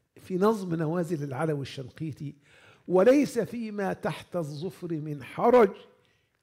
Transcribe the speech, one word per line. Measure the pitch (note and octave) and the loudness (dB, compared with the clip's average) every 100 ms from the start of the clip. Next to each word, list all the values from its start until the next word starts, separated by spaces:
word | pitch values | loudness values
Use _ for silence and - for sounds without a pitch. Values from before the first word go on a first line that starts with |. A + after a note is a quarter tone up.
| _ - | _ -20
في | - F#3 | -8 0
نظم | G#3 A3 F#3 E3 | 2 2 -2 -4
نوازل | D#3 F3 E3 E3 | -2 -2 -4 -6
العلوي | C#3+ B2+ D#3+ D3 | -6 -4 -4 -4
الشنقيطي: | C3+ - B2+ - D#3 - C#3+ - _ _ _ _ - | -6 -10 -14 -12 -12 -10 -14 -14 _ _ _ _ 0
"وليس | F3+ G#3 C#4+ B3 A#3 | 4 6 6 4 0
فيما | G3 A#3+ A3 G#3 F#3+ | -4 -6 -8 -4 -4
تحت | - G#3 D#3+ - F3+ | -4 -6 -8 -8 -8
الظفر | D3 D3 F3+ - F3 | -6 -8 -10 -10 -8
من | D#3+ D#3 C#3+ | -8 -8 -10
حرج | B2 - G#3+ B3 G3 - - _ _ _ _ _ | -12 0 6 8 6 2 -16 _ _ _ _ _